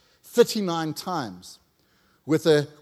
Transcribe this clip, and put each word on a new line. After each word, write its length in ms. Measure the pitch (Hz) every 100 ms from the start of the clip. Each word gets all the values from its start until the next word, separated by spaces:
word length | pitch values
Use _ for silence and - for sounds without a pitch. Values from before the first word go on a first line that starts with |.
| _ _
thirty-nine 720 | - 240 - 220 185 165 156
times 640 | 147 190 175 113 90 - - _ _ _ _ _ _ -
with 200 | 156 165
a, 220 | 147 139 -